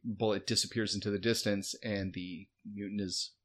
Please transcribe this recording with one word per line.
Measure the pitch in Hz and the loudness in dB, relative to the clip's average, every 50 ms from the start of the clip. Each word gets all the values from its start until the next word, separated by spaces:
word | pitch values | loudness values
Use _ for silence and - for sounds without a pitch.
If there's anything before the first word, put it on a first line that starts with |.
| - | -6
bullet | 120 107 98 113 107 104 95 - | -6 0 2 4 4 4 4 2
disappears | - 113 98 - - - 117 110 101 98 | 2 2 2 2 2 0 0 0 2 0
into | 101 - 107 | 0 0 0
the | 101 95 | 0 2
distance, | 90 117 117 - - 107 101 101 98 - - - - | 4 2 2 4 4 2 2 2 0 -4 -8 -6 -4
and | 117 104 98 98 95 90 | -2 0 0 0 -2 -4
the | 92 90 90 90 82 98 - _ _ - 110 104 | -4 -6 -6 -8 -10 -12 -16 _ _ -14 -12 -8
mutant | 101 101 98 101 104 | -6 -6 -4 -2 -2
is | 98 92 87 - - - - _ | -2 -2 -2 -4 -4 -6 -8 _